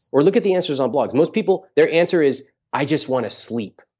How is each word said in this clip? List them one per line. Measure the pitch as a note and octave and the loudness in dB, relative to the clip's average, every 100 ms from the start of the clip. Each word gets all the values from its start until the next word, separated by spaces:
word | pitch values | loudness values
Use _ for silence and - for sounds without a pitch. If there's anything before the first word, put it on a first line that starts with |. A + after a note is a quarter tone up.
| _ | _
or | C3 | 2
look | D#3+ A3+ | 4 2
at | |
the | G3+ F#3 | 0 -2
answers | E3 C3+ | -2 -2
on | B2+ | -2
blogs. | C#3 G#2+ | -2 0
Most | A#2+ E3+ | 0 0
people, | A3 F#3+ F#3 - - | 0 -2 -2 0 2
their | D#3+ | 2
answer | D#3+ F3 F3+ | 2 2 2
is, | C#3+ A#2+ - _ _ | 2 0 -10 _ _
"I | C3 C#3+ | -6 -2
just | D3+ - | -2 -2
wanna | C3 G#2+ | -4 -4
sleep." | - - A#2 F#2+ - _ | -8 -8 -8 -8 -14 _